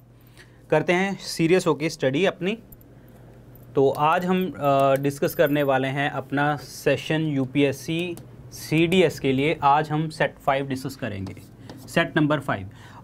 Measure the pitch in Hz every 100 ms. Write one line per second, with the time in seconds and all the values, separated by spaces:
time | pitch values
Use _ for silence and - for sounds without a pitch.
0 | - - - - - - - 156 160 180
1 | 196 190 - - 165 185 175 139 160 -
2 | 135 143 - - 180 226 - - - -
3 | - - - - - - - 143 135 -
4 | 151 180 180 185 185 143 143 139 139 135
5 | 143 143 170 - 151 147 139 131 131 143
6 | 143 139 127 139 147 143 - - 151 135
7 | - 160 156 135 131 143 139 139 - 165
8 | 180 170 - - - - - 156 170 185
9 | 156 - 139 131 147 160 139 147 156 151
10 | 160 - 143 - - 135 139 131 135 -
11 | 110 98 95 - - - - - - 170
12 | 165 165 147 147 - 107 95 - - -